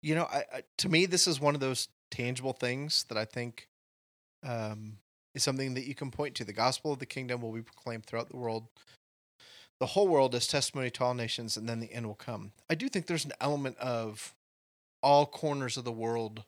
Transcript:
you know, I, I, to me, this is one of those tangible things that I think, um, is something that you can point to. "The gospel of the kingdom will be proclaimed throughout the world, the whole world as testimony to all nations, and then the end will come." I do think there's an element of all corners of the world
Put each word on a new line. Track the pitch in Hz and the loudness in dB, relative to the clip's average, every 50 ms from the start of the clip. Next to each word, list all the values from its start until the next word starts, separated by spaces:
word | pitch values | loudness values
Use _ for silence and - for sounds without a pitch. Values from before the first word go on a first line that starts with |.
you | - 151 156 | 2 2 2
know, | 160 170 | 2 2
I, | - - 143 - - | 0 0 -2 -4 -4
I, | - 127 - _ _ - | -8 -12 -12 _ _ -4
to | - - | 0 4
me, | 160 160 180 | 6 6 6
this | 185 175 175 - 185 | 6 6 4 4 4
is | 165 135 | 4 4
one | 143 147 143 | 4 4 4
of | 147 | 4
those | 135 131 131 - - - _ _ _ _ | 2 0 0 0 -2 -6 _ _ _ _
tangible | - - 120 123 123 123 127 135 127 | -6 -2 -2 -2 -2 0 -2 -2 -2
things | - - 123 123 131 143 151 - - - - | 0 0 0 0 -2 -2 0 0 0 0 0
that | 113 110 | -2 -2
I | 110 | -2
think, | 110 - 123 120 120 113 - - _ _ _ _ _ _ _ _ _ _ _ _ _ _ _ - | -2 -4 -6 -6 -6 -8 -12 -20 _ _ _ _ _ _ _ _ _ _ _ _ _ _ _ -8
um, | 139 120 117 110 107 107 107 107 107 107 101 _ _ _ _ _ _ _ | -6 -4 -4 -4 -4 -6 -8 -10 -12 -14 -16 _ _ _ _ _ _ _
is | 135 - | 0 0
something | - 131 131 135 135 127 | 0 2 0 -2 -2 -4
that | 127 131 | -4 -6
you | 131 135 | -8 -8
can | - 147 135 | -8 -8 -8
point | 123 - 147 147 113 | -4 -4 -6 -4 -4
to. | - 123 | -6 -8
"The | 98 | -6
gospel | 101 110 113 127 131 - - 156 | 0 2 4 4 4 2 -2 -4
of | 147 127 | -4 -4
the | 135 | -6
kingdom | - - 135 131 123 123 123 120 | -10 -8 -8 -4 -4 -4 -4 -4
will | 113 | -6
be | 110 117 | -6 -8
proclaimed | 113 - - - - 127 117 113 107 - | -10 -10 -16 -12 -8 -8 -8 -8 -8 -6
throughout | - 117 120 - | -6 -6 -6 -6
the | - 127 | -8 -6
world, | 123 117 110 113 113 117 _ - - _ - _ _ _ _ _ _ _ _ _ - - - - - _ _ _ | -4 -2 -4 -4 -6 -10 _ -20 -20 _ -20 _ _ _ _ _ _ _ _ _ -20 -20 -20 -20 -20 _ _ _
the | 131 | -4
whole | 123 - 190 208 190 | 0 4 4 4 6
world | 170 143 135 131 123 | 8 6 6 6 4
as | 120 - - | 0 0 2
testimony | - 147 131 - - 143 131 123 | 2 0 0 0 -2 -2 -4 -4
to | 120 - 131 | 0 0 0
all | 123 123 | 0 2
nations, | 123 117 113 - - 120 113 - | 0 -2 -2 -4 -6 -4 -4 -6
and | 110 107 117 | -4 -4 -4
then | 117 113 | -4 -4
the | 113 107 - | -6 -8 -8
end | 120 117 110 | -6 -6 -6
will | 101 | -8
come." | - - - 120 101 104 101 - _ _ _ | -8 -10 -10 -8 -8 -8 -12 -16 _ _ _
I | 165 | -2
do | 160 240 269 | -2 -2 -4
think | - 196 165 | -2 -4 -2
there's | - 175 156 - | -2 -2 -2 -2
an | 147 - - | -6 -6 -2
element | - 139 147 143 139 131 120 - | 0 0 0 0 -2 -4 -4 -4
of | 120 127 120 117 113 110 107 110 - - - _ _ _ _ _ _ _ _ _ _ _ _ _ - | -2 -2 0 0 -2 -4 -6 -10 -12 -14 -16 _ _ _ _ _ _ _ _ _ _ _ _ _ 6
all | 139 143 143 147 143 | 8 8 8 8 6
corners | - - - 151 143 139 135 123 117 - | 0 -4 -2 0 0 0 -2 -2 -4 -4
of | 120 | -4
the | 120 | -6
world | 117 113 113 117 117 117 113 110 107 110 107 | -4 -2 0 0 0 0 -2 -4 -6 -10 -14